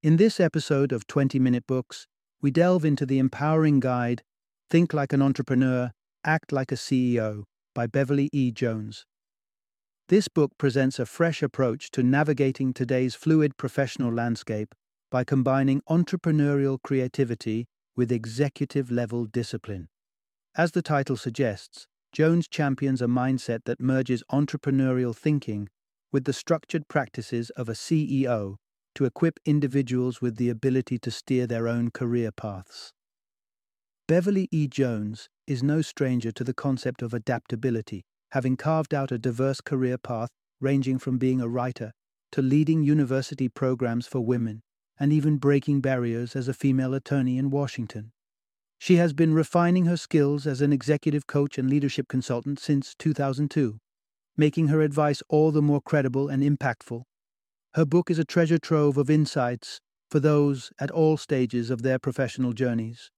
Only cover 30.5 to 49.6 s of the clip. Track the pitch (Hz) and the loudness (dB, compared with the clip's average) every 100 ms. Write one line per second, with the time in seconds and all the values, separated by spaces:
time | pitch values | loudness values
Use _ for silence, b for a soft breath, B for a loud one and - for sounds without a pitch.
30.5 | 113 135 131 123 120 - - - 127 123 | 0 0 0 -2 -6 -6 -10 -4 -2 0
31.5 | 117 117 120 120 - 123 120 113 104 107 | -2 -2 -2 -4 -4 -2 -2 -2 -6 -10
32.5 | 95 92 - - _ _ _ _ _ _ | -12 -16 -20 -20 _ _ _ _ _ _
33.5 | _ _ _ _ _ _ 165 185 196 185 | _ _ _ _ _ _ 2 2 0 0
34.5 | 160 147 - 131 113 104 113 - _ - | 0 -2 0 -2 -2 -6 -8 -16 _ -8
35.5 | 135 139 151 156 - 135 127 117 113 123 | -2 0 0 -2 -4 -2 -2 -4 -6 -6
36.5 | 123 143 131 - 123 120 117 113 120 _ | -4 -4 -4 -4 -6 -6 -6 -4 -6 _
37.5 | 117 131 113 110 98 - _ _ 135 131 | -4 -2 -2 -6 -14 -14 _ _ -2 0
38.5 | 127 151 160 156 147 135 123 127 120 135 | -2 0 0 0 -2 -2 -4 -4 -2 -2
39.5 | 135 - 139 127 123 - 117 120 _ _ | -2 -4 -2 -2 -2 -6 -6 -6 _ _
40.5 | _ 135 139 131 131 - 127 131 131 117 | _ 0 0 0 -2 -2 0 0 0 -2
41.5 | 123 123 120 110 - _ _ _ - 131 | -4 -4 -6 -12 -14 _ _ _ -2 2
42.5 | 143 151 160 147 151 135 135 131 135 127 | 4 4 2 4 2 2 0 -4 -4 -4
43.5 | - 131 123 123 117 117 135 113 123 117 | -2 -2 0 -2 -2 -4 -4 0 0 -2
44.5 | 110 _ _ _ _ 143 151 147 147 139 | -6 _ _ _ _ 2 2 2 2 2
45.5 | 143 131 143 135 131 120 113 120 139 123 | 2 2 0 0 0 -2 -4 -6 -6 -6
46.5 | 127 139 131 131 135 - 139 127 127 139 | -2 0 2 0 -4 -2 0 0 0 0
47.5 | 139 139 - 113 - 110 _ _ _ _ | -2 -4 -6 -8 -10 -14 _ _ _ _
48.5 | _ _ _ - 180 170 143 165 156 160 | _ _ _ 4 4 4 2 4 4 2
49.5 | 175 | 2